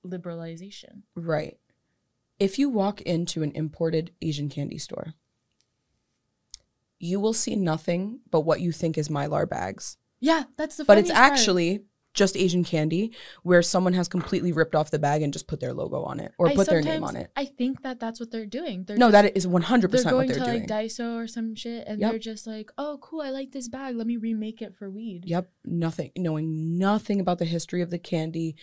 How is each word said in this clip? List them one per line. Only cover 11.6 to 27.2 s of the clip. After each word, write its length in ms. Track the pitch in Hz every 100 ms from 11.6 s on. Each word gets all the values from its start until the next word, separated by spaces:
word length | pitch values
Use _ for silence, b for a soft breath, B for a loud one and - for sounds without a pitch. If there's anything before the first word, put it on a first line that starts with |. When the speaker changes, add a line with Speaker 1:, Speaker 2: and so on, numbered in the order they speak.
| 170 202 - _ _
Speaker 2:
just 220 | - 196 -
Asian 280 | 185 180
candy 500 | 170 160 156 165 226 B B B
where 180 | 175 175
someone 320 | 175 185 180
has 140 | 180 175
completely 420 | 185 - 190 180
ripped 240 | 156 160 156
off 160 | 151
the 80 | 156
bag 220 | 147 151
and 100 | 151
just 160 | 139 -
put 140 | 147
their 120 | 127
logo 300 | 127 - 135
on 160 | 131 135
it 140 | - -
or 120 | 180
Speaker 1:
I 60 | 285
Speaker 2:
put 120 | 196
their 140 | 165
name 200 | - -
Speaker 1:
sometimes 140 | - -
Speaker 2:
on 60 |
it. 100 | - -
Speaker 1:
I 80 | 277
think 360 | - 247 262
that 160 | 262 247
that's 200 | 226 226
what 120 | 233
they're 140 | 226 214
doing. 380 | 233 330 185
They're 140 | 185 208
Speaker 2:
No, 120 | 240
Speaker 1:
just, 140 | 208
Speaker 2:
that 140 | 202 190
is 100 | 180
one 140 | 175
hundred 280 | 165 247 220
percent 180 | 247 240
Speaker 1:
they're 60 | 254
Speaker 2:
what 100 | 262
Speaker 1:
going 100 | 240
Speaker 2:
they're 60 | 247
Speaker 1:
to, 60 |
Speaker 2:
doing. 160 | 233 208
Speaker 1:
like, 180 | 214 220
Daiso 280 | 220 233 233
or 100 | 226
some 280 | 233 226 220
shit, 320 | - 233 -
and 140 | 214
Speaker 2:
Yep. 100 | 208
Speaker 1:
they're 80 | 226
just 260 | 226 214 226
like, 240 | 220 214 -
"Oh, 220 | 294 285
cool, 200 | - 320
I 80 | 277
like 220 | 269 269
this 160 | 277 240
bag. 260 | 262 269 233
Let 100 | 226
me 100 | 233
remake 440 | 220 220 214 220
it 140 | 208 -
for 160 | 196
weed." 320 | 196 226 175 170
Speaker 2:
Yep. 240 | 170 175 _ -
Nothing, 460 | 170 165 160 - -
knowing 600 | 170 156 160 156 160 170
nothing 420 | 190 214 208 202